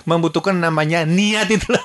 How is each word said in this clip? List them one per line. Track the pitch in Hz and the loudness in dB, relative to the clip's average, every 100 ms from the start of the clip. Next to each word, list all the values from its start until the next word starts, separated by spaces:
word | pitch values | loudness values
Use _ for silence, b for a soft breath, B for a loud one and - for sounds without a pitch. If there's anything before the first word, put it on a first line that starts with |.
Membutuhkan | 160 170 165 165 196 185 | -2 0 0 -2 -2 0
namanya | 165 156 151 170 160 | 0 0 0 0 0
niat | 180 208 214 185 | 2 2 0 0
itulah, | 214 - 240 | 0 0 -2